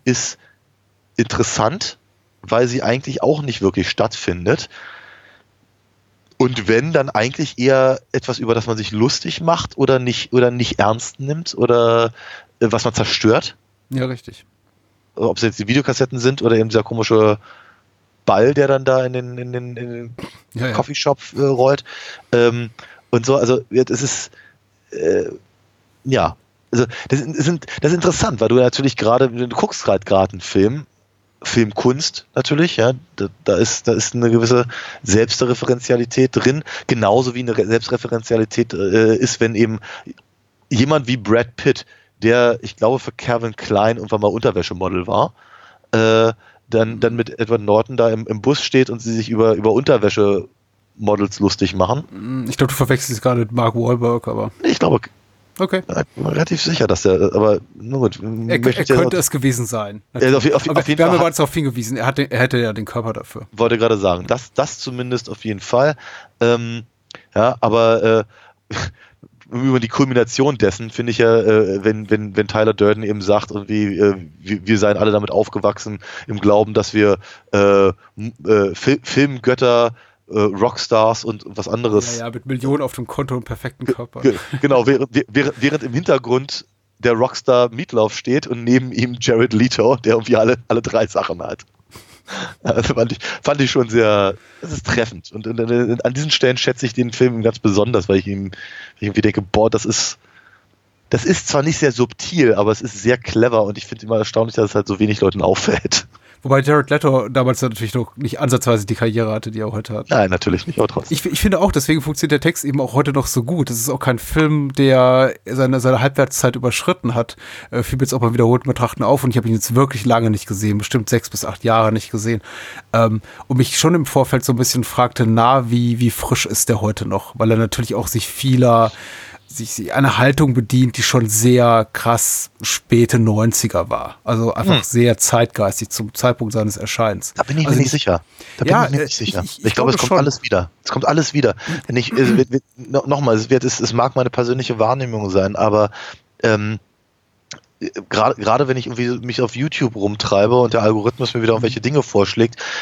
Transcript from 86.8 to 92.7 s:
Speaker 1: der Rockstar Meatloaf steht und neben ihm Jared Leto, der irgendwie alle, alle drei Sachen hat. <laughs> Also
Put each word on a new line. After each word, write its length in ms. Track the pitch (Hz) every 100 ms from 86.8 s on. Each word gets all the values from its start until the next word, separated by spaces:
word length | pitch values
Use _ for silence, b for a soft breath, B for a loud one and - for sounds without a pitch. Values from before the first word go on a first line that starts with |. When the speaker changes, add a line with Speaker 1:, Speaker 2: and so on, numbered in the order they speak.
| _ _
Speaker 1:
der 140 | 123
Rockstar 540 | 117 131 - - 123 123
Meatloaf 440 | 113 - 117 107 -
steht 300 | - 127 -
und 160 | 120
neben 300 | 117 127 127
ihm 240 | - 123 120
Jared 320 | - 113 123
Leto, 440 | 110 123 - 113 131
der 160 | 113
irgendwie 240 | 113 110 110
alle, 220 | 113 123 -
alle 140 | 117
drei 260 | 110 110 107
Sachen 340 | - 95 87
hat. 200 | 80 - -
<laughs> 80 | _ _ B B B B B B B
Also 320 | -